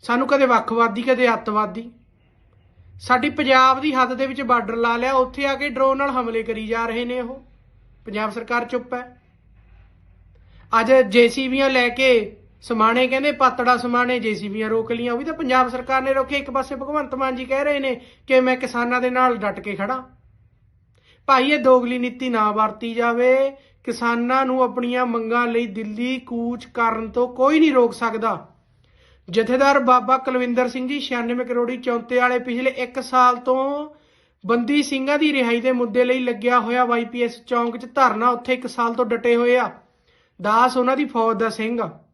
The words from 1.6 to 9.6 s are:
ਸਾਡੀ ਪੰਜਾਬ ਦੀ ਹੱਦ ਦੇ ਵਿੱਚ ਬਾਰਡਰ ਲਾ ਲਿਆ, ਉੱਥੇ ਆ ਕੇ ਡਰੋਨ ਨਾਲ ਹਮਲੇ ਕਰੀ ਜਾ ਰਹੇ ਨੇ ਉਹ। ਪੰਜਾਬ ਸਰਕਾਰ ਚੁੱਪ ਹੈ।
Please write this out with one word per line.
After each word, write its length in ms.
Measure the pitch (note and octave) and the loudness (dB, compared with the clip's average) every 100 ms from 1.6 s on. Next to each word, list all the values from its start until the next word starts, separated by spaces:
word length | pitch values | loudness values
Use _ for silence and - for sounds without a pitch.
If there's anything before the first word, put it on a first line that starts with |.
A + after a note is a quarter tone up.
| F#3 A3 A#3 - _ _ _ _ _ _ _ _ - - | -2 -6 -14 -20 _ _ _ _ _ _ _ _ -20 -16
ਸਾਡੀ 300 | - B3 C#4 | -2 0 0
ਪੰਜਾਬ 520 | - C4+ C4 C4 C4 | -2 4 6 6 4
ਦੀ 120 | D4+ | 0
ਹੱਦ 200 | C4 B3 | 0 0
ਦੇ 140 | B3+ C4+ | 0 -4
ਵਿੱਚ 140 | C4+ | -4
ਬਾਰਡਰ 340 | A#3+ A#3+ G#3 A#3 | 0 0 0 -2
ਲਾ 220 | A#3 A#3 | -2 0
ਲਿਆ, 160 | B3+ | 0
ਉੱਥੇ 320 | C4 B3+ C#4 C#4 | 0 0 -2 -4
ਆ 100 | C#4 | -2
ਕੇ 140 | D4 | -4
ਡਰੋਨ 280 | C4 C4+ C4+ | 0 0 2
ਨਾਲ 120 | C#4+ | -2
ਹਮਲੇ 340 | B3+ A#3 A3+ | -2 -4 -4
ਕਰੀ 240 | A3 A3 G#3+ | -6 -8 -6
ਜਾ 180 | A3+ A#3 | -4 -4
ਰਹੇ 200 | A3+ A#3+ | -4 -4
ਨੇ 160 | B3+ | -6
ਉਹ। 220 | A#3+ C4+ - _ _ _ _ _ - | -8 -12 -18 _ _ _ _ _ -10
ਪੰਜਾਬ 260 | G#3 G#3+ | -6 -6
ਸਰਕਾਰ 340 | A3+ A#3 A#3+ A#3 | -6 -4 -4 -2
ਚੁੱਪ 280 | B3 B3 | -6 -6
ਹੈ। 280 | B3 B3 - _ _ _ _ | -10 -10 -20 _ _ _ _